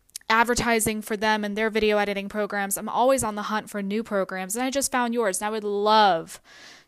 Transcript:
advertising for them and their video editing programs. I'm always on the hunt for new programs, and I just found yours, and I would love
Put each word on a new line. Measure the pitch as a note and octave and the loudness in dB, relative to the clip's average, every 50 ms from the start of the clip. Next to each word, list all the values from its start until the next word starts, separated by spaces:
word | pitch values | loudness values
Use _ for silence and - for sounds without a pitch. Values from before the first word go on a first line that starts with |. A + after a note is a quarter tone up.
| _ _ - - _ - | _ _ -18 -8 _ 0
advertising | A3 A3+ A#3 A#3 A#3+ - A3+ A#3+ A#3 A3+ G3+ A3 A3 G#3+ | 2 2 2 2 0 0 0 0 0 2 0 -2 -2 -4
for | G#3 - A3 | -6 -6 -4
them | G3 A3 G#3+ G#3+ G#3+ G#3 | -2 0 0 0 0 -2
and | G#3 G3+ | -4 -2
their | G#3+ A3+ A3 | -2 -2 0
video | G#3 A3 G#3+ G#3+ G#3 G#3 | 0 2 2 2 2 2
editing | G#3 G3+ G3 G3 G3 G3+ | 2 0 -2 -4 -6 -6
programs. | - G#3+ G#3 G3 G3+ G3+ G3 G3 G3+ | -4 -4 -4 -2 -2 -4 -4 -4 -4
I'm | - A3 A3 | -6 -4 -2
always | - G3+ B3 C4+ C4+ B3+ A#3 | 0 2 4 4 4 2 0
on | G#3+ G#3 | -2 -4
the | G#3 | -6
hunt | G3+ - G#3+ G#3+ - - | -4 -4 -4 -4 -4 -6
for | - G3+ | -8 -6
new | G3+ G3 G3+ A3+ | -4 -2 -4 -4
programs, | A3+ - G#3+ G3 F#3 - F#3+ F#3 F#3+ F#3 G3 | -4 -2 -2 -2 -2 -2 -4 -6 -6 -6 -4
and | A#3+ B3+ | -4 -4
I | C4+ | -2
just | B3+ C#4 C4 - | 0 -2 -2 0
found | - B3 A#3+ A#3 A#3 | 0 0 0 0 0
yours, | A#3+ A3+ F#3+ F#3 - | 0 0 0 0 -2
and | G#3 | -2
I | G#3 | -4
would | A3 A3 G#3 | -4 -4 -4
love | G#3 G3+ G3+ G#3 G#3+ G#3+ A3 G#3 G3 E3+ E3 E3 - - - _ - - - - - - - _ | -2 -2 2 4 6 8 8 8 6 6 2 -2 -6 -14 -18 _ -20 -20 -20 -20 -20 -20 -20 _